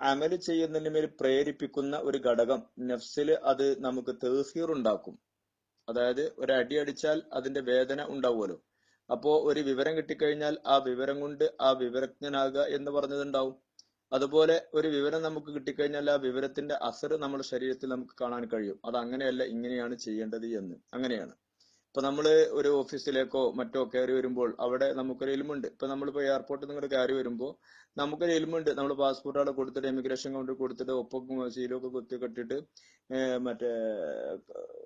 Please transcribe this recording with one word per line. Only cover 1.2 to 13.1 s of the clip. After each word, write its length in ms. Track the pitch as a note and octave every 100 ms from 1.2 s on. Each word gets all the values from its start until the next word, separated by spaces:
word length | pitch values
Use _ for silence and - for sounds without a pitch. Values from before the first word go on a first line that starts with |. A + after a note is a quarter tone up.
| C3+ C3+ D3 C#3 C#3+ C#3+ C#3 D3
ഒരു 200 | C#3 C3+
ഘടകം 460 | B2 A#2 A#2 C3 - -
നഫ്സിൽ 520 | B2+ B2 - - D3
അത് 500 | D#3+ C3+ C3 C#3 C3
നമുക്ക് 320 | C3 B2+ B2 A#2
തൗഹീർ 560 | B2+ C3+ C#3 E3 E3
ഉണ്ടാക്കും. 480 | D3 A2+ G2+ - - _ _ _ _ _ _ -
അതായത്, 440 | A#2 B2 B2+ D#3 -
ഒരു 140 | C3
അടി 240 | C3 A#2+ D3
അടിച്ചാൽ 480 | D3 C3 D3+ D#3 -
അതിന്റെ 280 | C3+ C3+ C#3
വേദന 440 | B2+ B2+ C3 C#3 D3
ഉണ്ടാവുമല്ലോ. 580 | C#3 B2+ A2+ G2 E2 _ _ _ _ -
അപ്പോ 300 | A#2+ C#3+ D#3
ഒരു 180 | D3 D3
വിവരം 380 | C#3 C3 C#3+ D#3+
കിട്ടിക്കഴിഞ്ഞാൽ 600 | D3+ D3 D3+ D3 D3+ D3+ -
ആ 100 | C#3
വിവരം 420 | C3 B2+ C3+ C#3+
കൊണ്ട് 340 | C#3+ C#3+ D#3 -
ആ 100 | C3+
വിവരജ്ഞനാകുക 880 | B2+ B2 B2+ C3 - C#3+ C#3 C3+ C3+
എന്ന് 300 | - C#3+ C#3+
പറഞ്ഞതുണ്ടാവും. 640 | C#3+ C#3